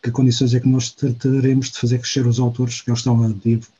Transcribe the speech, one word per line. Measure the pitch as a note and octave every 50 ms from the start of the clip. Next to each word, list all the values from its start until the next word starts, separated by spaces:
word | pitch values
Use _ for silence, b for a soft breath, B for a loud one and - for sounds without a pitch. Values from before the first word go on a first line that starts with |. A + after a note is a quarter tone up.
| -
que | B2
condições | A#2 - C3 B2+ A#2+ - C#3 B2 A#2+
é | B2
que | A#2+ C3+
nós | C3 C3 B2 -
tra-, | - - - C#3 A#2
teremos | A#2 - C3+ C3 C3+ B2+ C3 C3+ C3 B2+ -
de | - -
fazer | - A#2 B2 A#2+
crescer | B2 - - C#3 B2+
os | A#2+ A#2 A#2+
autores | B2+ A#2+ A#2 - B2 A#2+ - -
que | - -
eles | A#2+ A2+
estão | - B2+ A#2+ A#2 A#2
a | A2
div-, | G#2+ G2 - A#2 A#2 A2+ A2+ - _ _